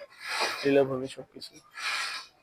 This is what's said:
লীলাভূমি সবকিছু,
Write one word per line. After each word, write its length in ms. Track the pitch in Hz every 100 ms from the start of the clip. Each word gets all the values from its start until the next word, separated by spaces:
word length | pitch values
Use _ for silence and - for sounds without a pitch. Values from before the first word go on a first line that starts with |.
| - - - - - -
লীলাভূমি 440 | 143 139 135 131 131
সবকিছু, 520 | - - - - - - - - - - - - _